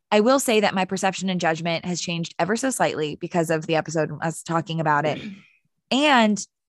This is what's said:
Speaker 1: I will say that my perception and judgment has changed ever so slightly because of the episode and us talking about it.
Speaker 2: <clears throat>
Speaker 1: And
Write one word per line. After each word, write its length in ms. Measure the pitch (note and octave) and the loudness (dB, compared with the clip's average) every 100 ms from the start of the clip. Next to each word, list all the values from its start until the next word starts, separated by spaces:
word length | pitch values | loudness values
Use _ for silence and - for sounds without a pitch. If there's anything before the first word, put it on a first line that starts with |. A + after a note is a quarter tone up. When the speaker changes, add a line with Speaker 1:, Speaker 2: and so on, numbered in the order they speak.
| - | 0
Speaker 1:
I 80 | G#3+ | 4
will 200 | G#3+ C4+ | 6 4
say 200 | - G#3+ | 4 2
that 160 | G3+ F#3+ | 2 2
my 100 | F#3 | -2
perception 440 | F#3+ F#3+ F#3+ F#3+ | 0 -2 -2 -4
and 120 | F3+ | -2
judgment 420 | E3+ E3 E3+ E3 F3+ | 0 -2 -2 -4 -4
has 140 | F3 | -6
changed 360 | - E3+ E3 - | -4 -4 -6 -4
ever 180 | E3+ A3+ | -2 -2
so 140 | C4+ | -2
slightly 460 | A#3+ D#3+ - D3+ - | 0 -2 0 -4 -6
because 340 | F3 F3+ E3 | -4 -2 0
of 160 | D#3+ D#3 | 0 0
the 100 | D#3+ | -2
episode 360 | D3+ D#3+ D3+ | 0 -2 -2
and 100 | D3 | -4
us 220 | E3 D#3+ | -6 -6
talking 360 | - E3 D#3+ E3 | -4 -4 -2 -2
about 260 | D#3 D3 D3+ | 2 2 2
it. 140 | C3 | -4
Speaker 2:
<clears throat> 720 | A2 F#2+ - _ _ _ - | -8 -16 -20 _ _ _ -4
Speaker 1:
And 520 | A#3+ D4+ B3+ A3 G3+ - _ | 0 4 4 4 2 -4 _